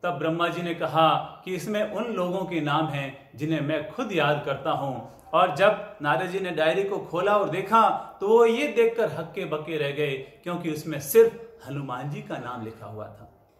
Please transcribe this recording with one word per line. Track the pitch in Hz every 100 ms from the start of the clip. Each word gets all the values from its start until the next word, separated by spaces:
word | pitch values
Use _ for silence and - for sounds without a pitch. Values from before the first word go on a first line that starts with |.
तब | 175 175
ब्रह्मा | 156 165 170
जी | 165
ने | 175 165
कहा | 156 147 160 147 - - -
कि, | 185
"इसमें | 156 208 214
उन | 190
लोगों | 240 202 180 185 180
के | 170
नाम | 147 147 156
हैं | 143 139 - - 113
जिन्हें | 151 160
मैं | 139 156 151
खुद | - 233
याद | 185 147 147 -
करता | 139 165
हूं।" | 147 139 127 - - -
और | 160 180 143
जब | 196 214 - -
नारद | 147 160 180
जी | 185
ने | 185
डायरी | 160 151 175
को | 196 190
खोला | - 165 196 208
और | 175
देखा | 170 196 226 208 - - -
तो | 196
वो | 226 233
ये | 233 285
देखकर | 214 226 233 202
हक्के | 147 165 - 175
बक्के | 151 156 160
रह | 143
गए | 143 147 135 135 -
क्योंकि | - 175 165
उसमें | 151 165 147
सिर्फ | - 226 226 - - - -
हनुमान | 143 135 123 143
जी | 185
का | - 151
नाम | 123 123 110
लिखा | 110 104
हुआ | 107 107
था। | - 117 _ _ _